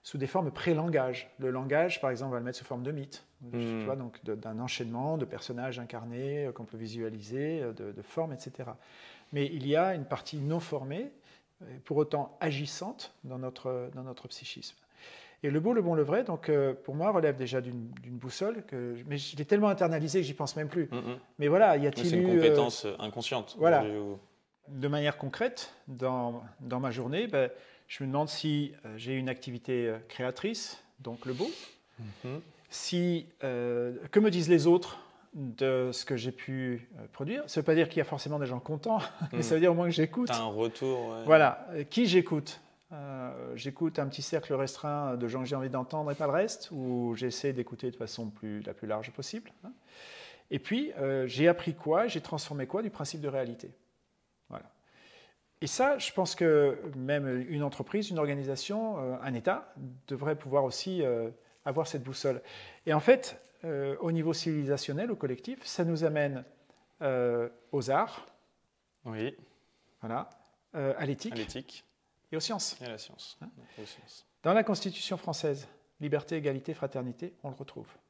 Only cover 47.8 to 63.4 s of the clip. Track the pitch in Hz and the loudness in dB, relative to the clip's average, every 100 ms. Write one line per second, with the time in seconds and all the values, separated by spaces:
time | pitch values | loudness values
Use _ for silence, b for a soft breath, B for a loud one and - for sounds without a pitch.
47.8 | 127 - - - 110 104 110 104 101 98 | -6 -6 -10 -6 -8 -8 -8 -6 -8 -8
48.8 | 107 107 110 - 135 220 - _ 190 254 | -4 -4 -4 -10 -10 -10 -12 _ -18 -18
49.8 | B B B B B B _ 143 - 233 | B B B B B B _ -8 -2 -2
50.8 | 302 - 135 135 127 117 165 175 - 151 | -2 -2 0 0 0 6 6 6 0 -4
51.8 | 151 165 233 160 - 156 - 147 127 196 | 2 4 2 -2 -6 -8 -6 -6 -4 -4
52.8 | 226 - 143 160 147 135 123 117 92 - | -4 -6 -8 -4 -2 -2 -2 -6 -14 -18
53.8 | _ _ _ _ _ _ _ - - _ | _ _ _ _ _ _ _ -16 -16 _
54.8 | B B B B B _ _ _ 139 - | B B B B B _ _ _ -6 2
55.8 | 262 277 - - 180 - 170 151 143 127 | 4 4 0 0 0 4 6 8 8 4
56.8 | 165 135 131 147 139 127 127 147 143 - | -6 -6 0 0 2 -2 -2 -2 -2 -4
57.8 | 139 208 208 165 147 139 135 135 - 208 | -4 -2 -2 0 0 0 -2 -4 -4 -2
58.8 | 220 185 127 127 131 120 147 156 - - | -2 -4 -4 -4 -4 0 0 0 -4 -14
59.8 | 131 127 - 135 143 151 139 139 135 - | -14 -14 -8 -4 -2 -2 2 4 4 -2
60.8 | 190 185 135 117 113 123 b b 147 135 | -4 0 2 2 -2 -8 b b -2 -2
61.8 | 151 147 127 131 139 127 B B B B | -2 -4 -6 -2 0 0 B B B B
62.8 | - 151 233 262 - - | 0 4 8 6 6 -12